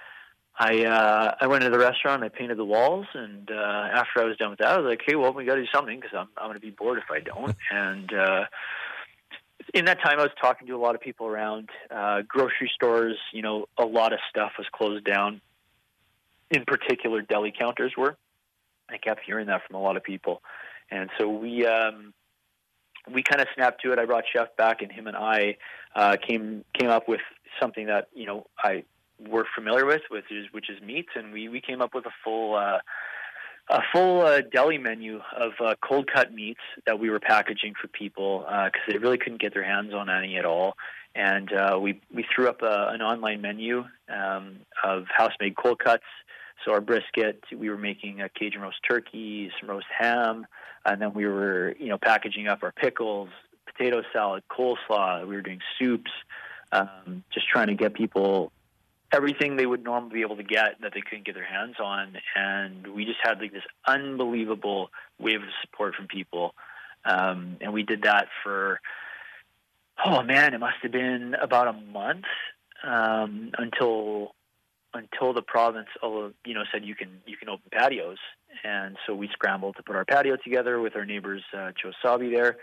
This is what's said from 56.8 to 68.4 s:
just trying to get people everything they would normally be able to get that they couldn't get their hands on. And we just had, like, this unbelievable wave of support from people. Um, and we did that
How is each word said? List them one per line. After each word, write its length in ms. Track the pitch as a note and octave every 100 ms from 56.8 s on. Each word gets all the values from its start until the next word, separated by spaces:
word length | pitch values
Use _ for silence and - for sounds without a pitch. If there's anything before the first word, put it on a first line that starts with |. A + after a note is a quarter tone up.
| G2 F#2+ F#2 F3+ -
just 140 | - -
trying 200 | B2 G#2+
to 80 | G2+
get 180 | G#2
people 580 | G#2 A2+ G2 G2 F#2+ F2 _ _ _ _ _ -
everything 440 | C#3+ C#3+ C#3+ D3 C3+
they 100 | B2+
would 180 | B2
normally 300 | A#2+ A#2+ A#2
be 80 | A2+
able 140 | G#2+ G#2
to 80 |
get 380 | G2+ G#2+ G#2+ G#2
that 120 | G#2+
they 80 | G2+
couldn't 240 | G2+ G#2+ G2+
get 100 | F#2
their 100 | F#2+
hands 300 | F#2+ A#2 A#2+
on. 380 | G2+ G2 G2 F#2+ - G2
And 520 | G2 G2 G2 F#2+ G2
we 180 | G#2 G#2+
just 140 | A2+
had, 180 | A#2 G2+
like, 140 | G#2
this 100 | G2 - - -
unbelievable 1080 | C3+ C#3 C3 B2 A#2+ A2 G#2+ G#2 G2 F#2 - - -
wave 220 | A2 G#2+
of 80 | G2+ -
support 340 | - - G2+ F2+
from 120 | G2
people. 480 | G2 F2+ F2 E2+ - - - - - A2
Um, 520 | F#2 F#2+ F2+ F2+ F2+
and 100 | G2+
we 120 | G#2+
did 200 | G#2 G#2+
that 240 | G#2+ G#2 G2+ -